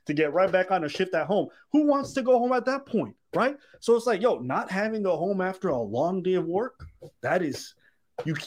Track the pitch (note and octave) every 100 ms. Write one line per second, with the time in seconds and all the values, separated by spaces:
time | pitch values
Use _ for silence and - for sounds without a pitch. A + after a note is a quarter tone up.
0 | - D3 D3+ E3 F#3+ F#3 F#3 F#3 D3+ -
1 | F#3 E3 D3+ G3+ - - _ D4+ D4 C#4
2 | - C4+ B3 B3 B3 B3+ B3 C4+ - G#3+
3 | A2 - _ E3 B3+ C#4+ _ - - A#3
4 | A#3+ F#3+ A3+ D3 B2 E3 - F#3+ A3 A3
5 | G3 D#3 F3+ F#3+ F#3 F#3+ F#3 B2+ G#2 A#2
6 | E3 F#3 F3+ F3+ E3 F#3 B3 - - -
7 | - _ B2+ F3+ D#3 - - - _ _
8 | _ - D#3+ D#3